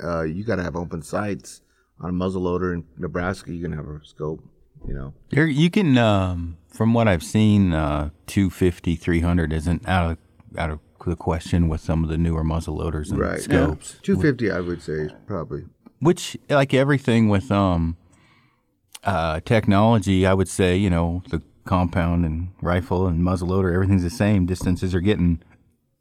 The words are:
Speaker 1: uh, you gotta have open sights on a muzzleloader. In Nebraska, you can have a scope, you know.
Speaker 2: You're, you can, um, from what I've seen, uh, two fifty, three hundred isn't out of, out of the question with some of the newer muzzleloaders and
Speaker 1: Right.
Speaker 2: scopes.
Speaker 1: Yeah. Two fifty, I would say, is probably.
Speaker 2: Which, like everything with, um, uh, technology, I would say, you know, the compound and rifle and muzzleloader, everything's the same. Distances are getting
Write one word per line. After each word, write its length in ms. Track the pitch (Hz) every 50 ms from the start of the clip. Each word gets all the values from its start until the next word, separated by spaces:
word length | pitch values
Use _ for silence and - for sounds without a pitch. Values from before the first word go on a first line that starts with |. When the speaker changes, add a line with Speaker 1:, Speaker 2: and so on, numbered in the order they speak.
| -
Speaker 1:
uh, 200 | 82 85 82 80
you 200 | 80 80 92 107
gotta 220 | 117 104 90 87
have 100 | 82 73
open 260 | 85 87 80 90 82 73
sights 580 | - - 95 104 104 98 67 - - - - _ _ _ _ _ _ _ -
on 100 | - 87
a 20 | 90
muzzleloader. 640 | 90 92 95 95 95 90 90 87 90 92 90 87
In 100 | 85 80 - _ -
Nebraska, 540 | 90 82 80 87 87 90 98 - - - 85
you 100 | 85 85
can 100 | 85 82
have 140 | 76 73
a 140 | - 76 76 -
scope, 400 | - - - 78 76 80 76 - - _ _ _ _ _ 73 - -
you 60 | 71
know. 200 | 69 67 69 - - - _
Speaker 2:
You're, 160 | - 139 160
you 240 | 160 135 139 160 175
can, 260 | - 214 202 156 131
um, 600 | 123 117 110 104 98 95 92 90 87 85 85 82 - _ _
from 220 | - - 110 113 113
what 140 | 120 113
I've 160 | 110 92 80 -
seen, 500 | - - 107 107 107 104 101 98 90 82
uh, 380 | 78 78 73 76 73 73 76 - _ _
two 240 | - - 101 98 92
fifty, 460 | - - 95 90 87 - - 92 85
three 240 | 80 - - 87 82
hundred 320 | 82 85 87 90 82 76 78
isn't 340 | 80 76 87 85 78 - -
out 220 | 92 92 85 82 82
of, 60 | - _ _ _ _ _ - - -
out 120 | 85 80
of 100 | 76 82 - _ _ _ -
the 80 | 90 85
question 540 | - - 92 85 80 - - - 90 85 80
with 120 | 78 78 -
some 200 | - 82 80 82
of 80 | 78
the 80 | 80 80
newer 240 | 85 82 82 80 80
muzzleloaders 680 | 80 78 85 82 - 76 78 80 82 78 78 76 -
and 100 | - -
Speaker 1:
Right. 200 | 92 90 90 82
Speaker 2:
scopes. 520 | - - - - 139 147 143 - - - -
Speaker 1:
Yeah. 60 | - -
Two 180 | - 196 -
fifty, 300 | - 151 131 117 117 98
I 80 | 85 90
would 240 | 90 87 87 82 -
say, 100 | - 78
is 180 | 78 76 76 - - - -
probably. 380 | 104 87 78 - 71 71 90 - - _ _ - _ _
Speaker 2:
Which, 360 | 131 165 175 - - - - - - -
like 240 | 147 143 139 135 -
everything 540 | 127 135 139 147 135 - - 113 117 113 107
with, 240 | 101 98 90 - 104
um, 440 | 101 101 95 87 85 82 82 82 - _ _ _ _ _ _ _ _ _ _ _ _ _ _ _ _ _ _ - - -
uh, 340 | 101 98 82 82 80 78 82 -
technology, 840 | - 120 110 101 - 98 98 107 113 117 110 92 98 95 92 92
I 80 | 92 95
would 140 | 95 95 -
say, 280 | - - 98 90 90
you 140 | 95 104 98
know, 320 | 87 85 85 85 85 90 87 -
the 100 | - 82 - - _ _ _
compound 600 | - 95 90 90 87 - 98 85 85 85 87 85
and 240 | 80 78 80 90 90 - -
rifle 460 | - 82 87 92 85 - 95 87 95
and 140 | 92 85 82
muzzleloader, 520 | 87 87 92 90 90 87 92 98 95 92 85
everything's 300 | 92 98 95 98 95 87
the 80 | 85
same. 360 | - - 104 101 107 98 90
Distances 480 | 85 92 - - 95 90 - - 92 87
are 60 | 92
getting 400 | 85 104 104 80 87 87 85 82 - _ _ _ _ _ _ _ _ _ _ _